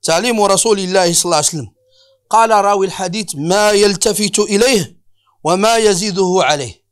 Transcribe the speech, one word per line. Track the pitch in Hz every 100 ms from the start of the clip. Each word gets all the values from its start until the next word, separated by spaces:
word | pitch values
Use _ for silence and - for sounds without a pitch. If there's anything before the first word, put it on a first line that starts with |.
تعليم | - 165 226 233
رسول | 202 196 226 202
الله | 185 190 175
صلى | 170
الله | 175 160
عليه | 202
وسلم. | 160 110 _ _ _ _ _ _
قال | 214 226
راوي | 214 196 202 190
الحديث: | 190 190 196 202
"ما | 143 156 190 214
يلتفت | 208 202 196 - 202 208 208
إليه | 208 202 240 240 135 - _ _ _ _
وما | 151 180 214 233
يزيده | 220 185 208 185 190 185
عليه". | 135 147 123 90 _